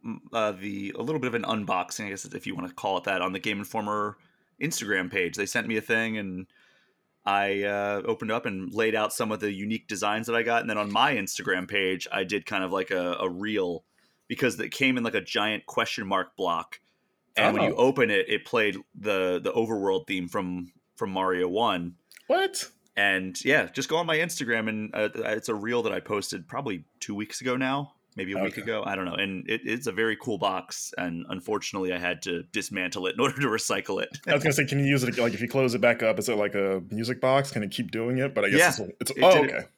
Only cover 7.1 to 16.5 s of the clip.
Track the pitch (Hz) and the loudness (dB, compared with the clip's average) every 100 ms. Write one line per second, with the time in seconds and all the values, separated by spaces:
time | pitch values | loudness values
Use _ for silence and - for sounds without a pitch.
7.1 | _ 101 101 98 98 101 101 101 101 101 | _ 0 2 2 0 0 0 0 -2 -2
8.1 | 110 110 113 123 95 92 101 110 110 107 | -2 0 -2 -2 -6 -4 0 2 2 0
9.1 | - 113 107 104 95 104 110 - 101 104 | 0 -2 0 -2 -2 -2 -4 -4 -2 0
10.1 | 110 113 117 113 117 110 104 104 104 135 | 0 0 0 4 2 2 -2 2 4 4
11.1 | 127 95 - 98 92 92 104 92 92 - | 2 -2 -4 0 -2 0 0 0 0 -2
12.1 | 98 90 101 - 101 95 95 92 95 87 | -4 0 -2 -2 -4 0 -2 0 0 0
13.1 | 87 92 87 104 104 90 82 _ _ _ | 0 -2 -2 -2 0 0 -2 _ _ _
14.1 | _ _ - 127 95 - - 135 127 117 | _ _ 0 0 0 -6 0 2 2 0
15.1 | 107 92 110 104 107 - - 113 - 98 | -2 -2 -2 0 -2 -4 -2 -2 -2 0
16.1 | 95 90 - 90 | 0 0 -2 0